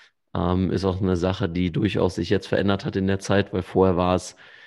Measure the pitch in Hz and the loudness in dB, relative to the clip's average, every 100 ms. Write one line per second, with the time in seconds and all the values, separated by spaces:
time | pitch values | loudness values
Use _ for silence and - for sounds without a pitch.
0 | - _ _ - 87 92 92 92 95 92 | -20 _ _ -4 0 0 0 0 -2 0
1 | 92 90 92 95 95 85 90 110 95 - | 0 0 0 -2 -4 -2 -2 0 -2 0
2 | 92 95 90 98 - - 98 98 - 98 | -2 -2 -2 -2 0 0 2 0 -2 -2
3 | 95 98 - 101 98 98 90 - 95 85 | -2 -2 0 0 2 -4 -2 4 4 4
4 | 90 92 - - - - | 2 0 -2 -18 -20 -20